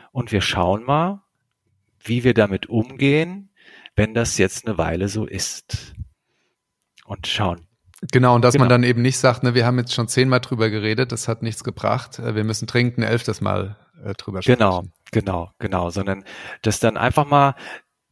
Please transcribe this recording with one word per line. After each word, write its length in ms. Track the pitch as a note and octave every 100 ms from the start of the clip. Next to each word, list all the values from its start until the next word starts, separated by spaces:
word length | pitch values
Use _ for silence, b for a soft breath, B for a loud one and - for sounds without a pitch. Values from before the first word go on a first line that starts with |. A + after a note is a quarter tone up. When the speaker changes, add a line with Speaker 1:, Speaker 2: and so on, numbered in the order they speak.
| b
Speaker 1:
Und 200 | B2+ A#2+
wir 100 | G#2+
schauen 420 | - F#2+ F2 G2+
mal, 380 | B2 D3 F3 G3 _ _ _ _ _ _ _ _
wie 240 | - B2
wir 100 | B2
damit 340 | A2+ G#2 F#2+ -
umgehen, 840 | A#2 A#2 C3+ C#3 D3 E3+ F#3+ G3 B B B B -
wenn 180 | G#2+
das 240 | A2+ A#2 -
jetzt 300 | G2 - A2+
eine 100 | A2
Weile 300 | D#2+ F#2 G2
so 180 | G#2 G#2
ist. 680 | G2 - - - - - - - _ _ _ _ _ _ _ _ _ -
Und 220 | G2+ -
schauen. 400 | - G2+ F2 - _ _ _ B2+
Speaker 2:
Genau, 240 | B2+ B2 A#2+
und 80 |
dass 120 | B2 C#3+
man 80 | B2
Speaker 1:
Genau. 20 |
Speaker 2:
dann 140 | B2
eben 180 | B2 A#2+
nicht 160 | B2 C3
sagt, 260 | C3 A#2+
ne, 100 | B2 A#2+
wir 100 | A#2
haben 120 | B2+
jetzt 160 | A#2+
schon 160 | - A#2
zehnmal 320 | - C3 B2+
drüber 280 | - A#2 A2
geredet, 420 | G#2 G#2+ A2 B2+
das 140 | A#2 -
hat 120 | A2+
nichts 220 | A2+ G#2+
gebracht, 560 | - - G#2+ A#2 - -
äh, 160 | A#2 G#2+
wir 80 |
müssen 220 | G#2+ A2 A2+
dringend 300 | B2 B2 A#2+
ein 60 |
elftes 360 | A2 A#2 - G#2+
Mal, 380 | G2 G2 G2 G#2+ _ E3+
äh, 100 | G2
drüber 280 | F#2+ - F#2+
Speaker 1:
Genau, 380 | G#2+ B2 G#2 F2+
Speaker 2:
sprechen. 140 | F#2 - _
Speaker 1:
genau, 400 | A2+ G2+ F2+ E2+ -
genau, 300 | G#2 F#2 F2
sondern 360 | F#2+ F#2+ G2 B B B B
dass 200 | - G2+
dann 160 | A#2 G#2+
einfach 280 | B2+ - C#3+
mal 300 | C#3+ C#3 C3 B B _ _ _